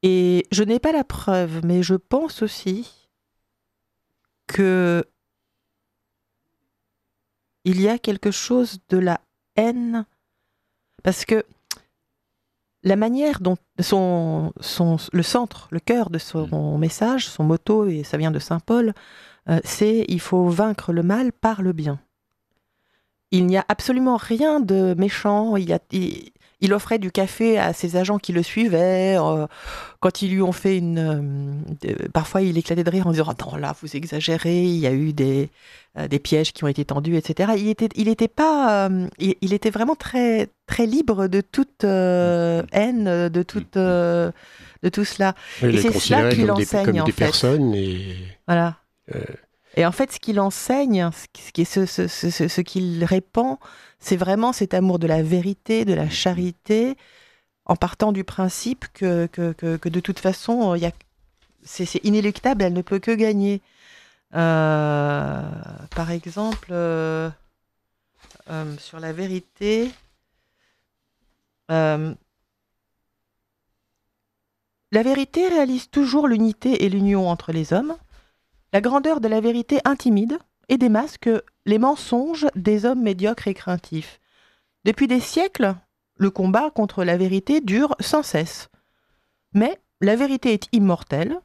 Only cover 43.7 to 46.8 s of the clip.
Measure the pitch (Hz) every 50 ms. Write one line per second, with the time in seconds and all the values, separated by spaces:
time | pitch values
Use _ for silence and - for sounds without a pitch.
43.7 | - 196 185 185 180 175 175 170 170 170 170 170 170 - - - - - - -
44.7 | - - - 180 170 - 208 - - - 196 190 185 - - - - - - 120
45.7 | 113 107 101 233 220 101 - - - - 110 120 123 113 113 - 208 - 104 -
46.7 | - -